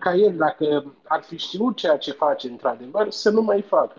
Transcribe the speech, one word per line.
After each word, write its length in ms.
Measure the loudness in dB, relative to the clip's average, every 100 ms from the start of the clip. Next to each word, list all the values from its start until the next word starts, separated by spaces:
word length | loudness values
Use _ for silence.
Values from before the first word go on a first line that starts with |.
ca 140 | 0
el, 220 | 4 4 4
dacă 580 | 0 0 0 0 -2 -12
ar 180 | -4 -4
fi 140 | -4 -12
știut 400 | -8 -2 -2 0
ceea 200 | 0 0
ce 140 | -2
face 380 | -2 0 0 -4
într-adevăr, 640 | -6 -4 -6 -6 -2 -2
să 200 | 0 0
nu 120 | 2
mai 200 | 2 0
facă, 340 | 0 0 0